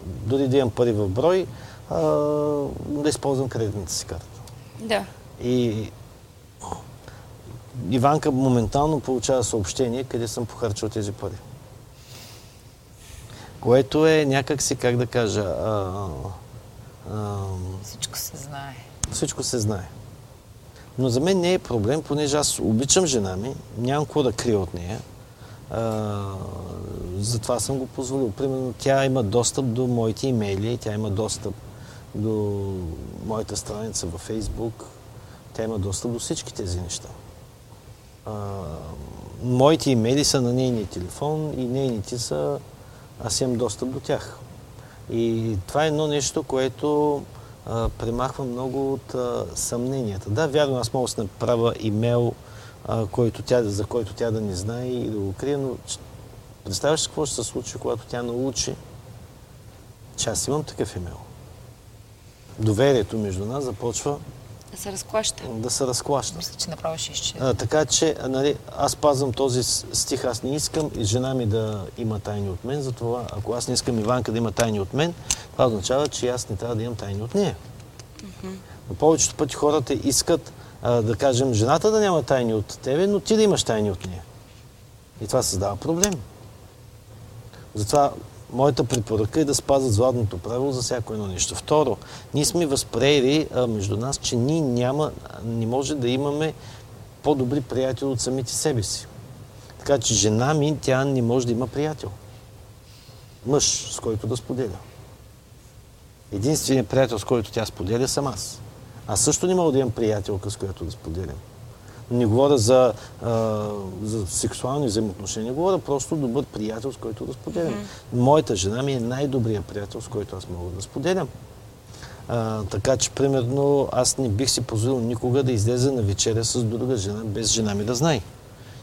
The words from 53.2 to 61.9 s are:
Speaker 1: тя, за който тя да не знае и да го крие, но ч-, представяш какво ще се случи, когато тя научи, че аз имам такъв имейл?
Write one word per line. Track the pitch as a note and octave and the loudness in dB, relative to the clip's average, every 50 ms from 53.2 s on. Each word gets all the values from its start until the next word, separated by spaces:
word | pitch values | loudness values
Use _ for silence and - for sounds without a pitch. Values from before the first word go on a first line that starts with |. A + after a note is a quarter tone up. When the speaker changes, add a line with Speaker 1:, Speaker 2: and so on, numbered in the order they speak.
| A#2+ A2+ - - G#2+ | 2 2 2 -2 0
Speaker 1:
тя, | - B2+ B2 A#2 | 4 4 4 4
за | G#2 G2 G2+ G#2 | 2 0 -2 -4
който | - A#2 A#2+ A2 F#2+ - | -2 -2 -2 -2 -2 -4
тя | - A#2+ A2+ | -2 -2 0
да | A2 A2 | 0 0
не | G#2+ G2+ F#2 | -2 -2 -4
знае | F2+ F#2+ A2 A#2 B2 B2+ | -4 -4 -4 -4 -4 -4
и | B2+ B2+ A#2+ A#2 A#2 | -4 -4 -2 -2 -2
да | G#2+ G#2 | -2 -2
го | G2 G2 F#2+ | -4 -4 -4
крие, | - C3 C#3 C#3+ | -4 -2 -2 -2
но | C#3 C3+ B2+ - - - | 0 -2 -4 -4 -6 -8
ч-, | - - - - - - - - - - - - - - - - | -10 -12 -12 -12 -18 -18 -18 -20 -18 -20 -20 -20 -20 -20 -16 -10
представяш | - F#2+ - - C#3+ D#3+ D3+ - | -6 -6 0 2 2 2 2 0
какво | - - D#3 D#3 | -4 -2 -2 -2
ще | C3 - | -2 -2
се | - A2 | -4 -4
случи, | - - B2+ A#2+ - - A2+ | -4 -4 -6 -8 -6 -10 -6
когато | - B2 A#2+ A2+ - | -4 -4 -4 -4 -6
тя | - B2+ A#2+ B2 | -8 -6 -6 -4
научи, | A#2+ A#2+ B2 C3 C3+ B2+ - - - - - - - - - - - - - - - - - - - - - - - - - - - - - - - - | -4 -2 -2 -2 -2 -2 -2 -4 -4 -4 -8 -12 -18 -18 -18 -18 -18 -18 -18 -18 -20 -20 -20 -20 -20 -20 -20 -20 -20 -20 -20 -20 -20 -20 -20 -20 -16 -6
че | - - A#2 | -4 -2 -2
аз | G#2+ - - B2+ | -2 -2 0 0
имам | C#3 D#3 D3 | 0 0 -2
такъв | - - - B2+ - - | -4 -4 -4 -4 -4 -4
имейл? | F#2 F2 E2 - - - - - - - - - - - - - - - - | -8 -8 -8 -10 -12 -14 -16 -18 -18 -18 -20 -20 -20 -20 -20 -20 -20 -20 -20